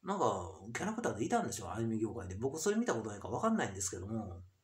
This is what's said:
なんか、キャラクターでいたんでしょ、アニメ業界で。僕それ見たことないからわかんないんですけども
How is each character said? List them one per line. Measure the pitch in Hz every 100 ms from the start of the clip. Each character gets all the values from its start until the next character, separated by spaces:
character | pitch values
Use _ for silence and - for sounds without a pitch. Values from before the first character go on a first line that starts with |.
な | 180 196
ん |
か、 | 131 101 90 - 101
キ | 117
ャ | 180
ラ |
ク | 226
タ | -
ー | 107
で | 139
い |
た | 233
ん | 156
で |
し | 92
ょ、 | 87
ア | 95
ニ | 113
メ | 110
業 | 107
界 | 107 90
で。 | 95
僕 | 123 156
そ | 202
れ | 214
見 | 240
た |
こ | 117
と | 107
な | 101
い |
か | -
ら | 123
わ |
か | 226
ん | 226
な | 123
い |
ん |
で | 95
す | -
け | 98
ど | 95
も | 113 98 90 - _